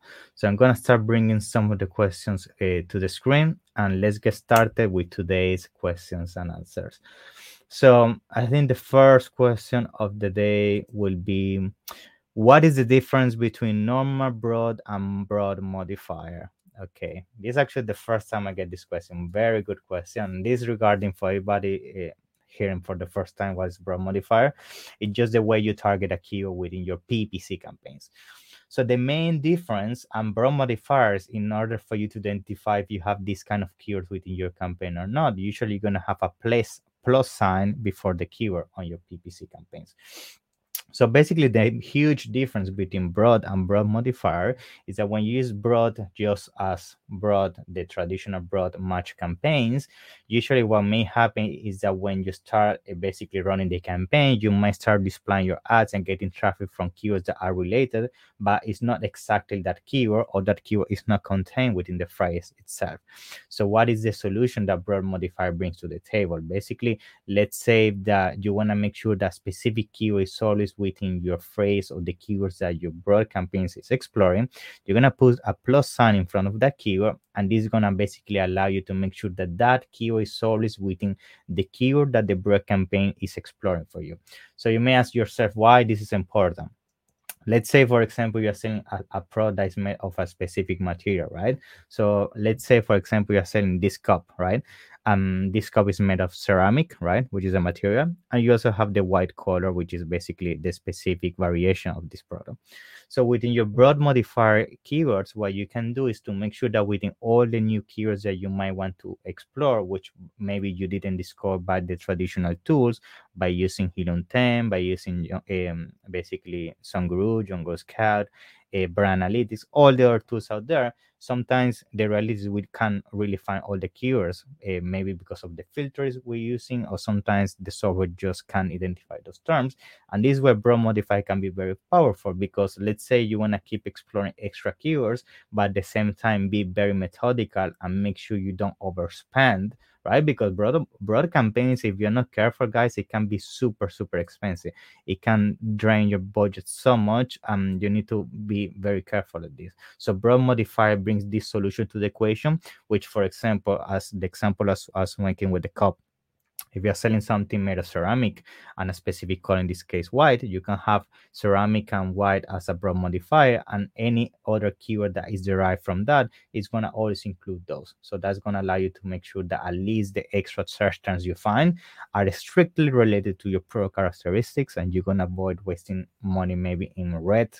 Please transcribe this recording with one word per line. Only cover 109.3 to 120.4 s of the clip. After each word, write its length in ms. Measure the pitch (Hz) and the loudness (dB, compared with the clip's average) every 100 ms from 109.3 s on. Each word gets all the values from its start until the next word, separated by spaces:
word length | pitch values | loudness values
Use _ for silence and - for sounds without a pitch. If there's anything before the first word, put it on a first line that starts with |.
| 95 - - 143 117 | -16 -16 -2 2 2
which 300 | 92 95 - _ 90 _ | 0 -6 -10 _ -20 _
maybe 320 | 101 101 98 | -6 -4 -4
you 160 | 90 95 | -4 -4
didn't 300 | 98 98 92 | -4 -4 -6
discover 400 | 90 - 101 95 | -8 -8 -4 -4
by 240 | 90 92 | -2 -2
the 160 | 90 90 | -2 -6
traditional 580 | - 90 92 - 87 85 | -4 -4 -2 -2 -2 -2
tools, 380 | - 156 120 117 - - _ - | 0 4 4 0 -10 -20 _ -4
by 120 | 92 | -2
using 440 | 90 92 - 92 | 0 0 -2 -4
Helium 320 | - 87 87 87 | -2 -2 -4 -2
ten, 400 | 123 123 120 117 | 0 2 2 0
by 80 | 95 | 0
using, 500 | 90 92 - 90 85 | -2 -4 -4 -6 -6
um, 580 | 90 - 95 90 85 82 - - | -8 -6 -4 -4 -6 -10 -16 -12
basically 640 | 90 85 92 - 87 82 - | -10 -8 -12 -10 -10 -10 -12
Songuru, 640 | - 98 90 87 104 113 98 | -10 -4 -2 0 0 0 -4
Jungle 300 | 92 82 82 | -8 -8 -10
Scout, 520 | - - 110 104 101 _ - _ _ | -10 -2 0 0 -2 _ -20 _ _
uh, 140 | 101 92 | -4 -2
Brand 340 | 87 101 92 | 2 2 2
Analytics, 440 | 92 113 113 110 - | 0 0 -2 -6 -4
all 200 | 147 143 | 6 6
the 140 | 127 123 | 8 6
other 120 | 113 | 4
tools 300 | - 113 | -2 -8